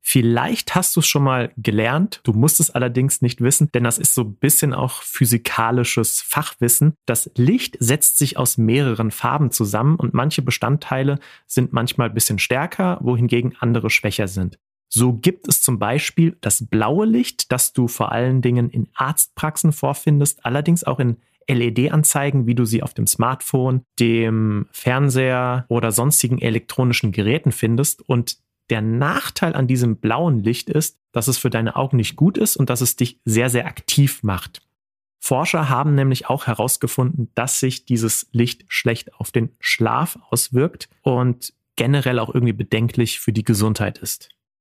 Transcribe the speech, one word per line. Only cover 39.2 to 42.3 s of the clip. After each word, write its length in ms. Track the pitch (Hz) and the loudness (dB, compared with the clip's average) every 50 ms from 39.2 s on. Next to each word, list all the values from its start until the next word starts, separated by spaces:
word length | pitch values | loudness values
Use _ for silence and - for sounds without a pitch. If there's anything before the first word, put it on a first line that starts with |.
| - - | -12 -4
den 180 | - 120 113 - _ _ | -2 -2 -2 -2 _ _
Schlaf 600 | - - - - 113 110 113 127 165 - - - _ _ | -4 -4 0 0 0 0 0 0 -2 -4 -6 -14 _ _
auswirkt 580 | - 120 - - 127 123 139 175 - - - _ _ _ | -2 -2 -2 0 0 0 0 0 -2 -8 -20 _ _ _
und 500 | _ 139 127 120 127 123 123 - - - _ _ _ _ _ | _ 0 0 2 2 0 0 -2 -8 -18 _ _ _ _ _
generell 420 | - 117 123 143 143 135 131 123 120 | -2 0 2 2 2 2 0 0 0
auch 140 | 113 - | -2 0